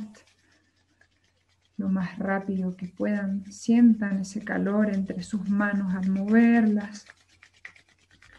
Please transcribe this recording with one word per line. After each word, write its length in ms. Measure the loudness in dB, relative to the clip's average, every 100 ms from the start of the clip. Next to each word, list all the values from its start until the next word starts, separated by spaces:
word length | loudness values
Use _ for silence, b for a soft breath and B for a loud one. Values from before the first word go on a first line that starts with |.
| -6 -18 _ _ _ _ _ _ _ _ _ _ _ _ _ _ _ -8
lo 100 | -4
más 300 | -2 -4 -6
rápido 580 | -4 -4 -4 -4 -4 -6
que 100 | -12
puedan. 640 | -6 -4 -2 -4 -6 -8
Sientan 680 | -10 2 6 8 6 0 -4
ese 260 | -4 -8
calor 500 | -6 -2 0 0 0
entre 280 | 0 -4 -6
sus 260 | -6 -6 -2
manos 460 | 0 0 0 -2
al 160 | -2 0
moverlas. 960 | -2 2 4 6 6 4 0 -4 -12 -20 -20 _ _ _ _ -20 _ _ _ _ _ _